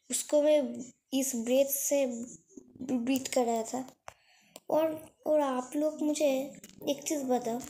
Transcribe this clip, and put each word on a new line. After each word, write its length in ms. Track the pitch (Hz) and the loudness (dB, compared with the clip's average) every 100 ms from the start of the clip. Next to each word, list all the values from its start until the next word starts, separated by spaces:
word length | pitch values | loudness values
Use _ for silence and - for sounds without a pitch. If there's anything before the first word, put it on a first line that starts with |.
| - | -8
उसको 320 | 247 - 294 | -6 2 4
मैं 200 | 302 302 240 240 - _ - | 6 4 2 -6 -12 _ -4
इस 200 | 269 269 233 | -2 0 -2
breath 360 | 226 254 277 | 2 2 2
से 340 | - - 285 254 233 240 - _ - - - | 0 0 0 0 -4 -10 -16 _ -20 -20 -14
breathe 500 | 254 254 240 262 262 | -4 -2 0 0 0
कर 120 | 262 233 | 0 0
रहा 160 | 226 | 0
था। 240 | 220 254 254 _ - _ _ _ _ - - | -4 -8 -10 _ -20 _ _ _ _ -18 0
और, 440 | 302 320 311 - _ 311 | 2 2 -2 -12 _ 2
और 140 | 302 | 2
आप 320 | 277 254 254 294 | 4 -2 -4 -2
लोग 260 | 302 302 | -2 0
मुझे 280 | 302 302 294 262 285 - - - - | -2 2 2 0 -4 -12 -20 -10 -4
एक 140 | - - | -4 -2
चीज़ 140 | 302 | -4
बताओ 360 | 254 247 226 240 - | 0 0 0 -6 -8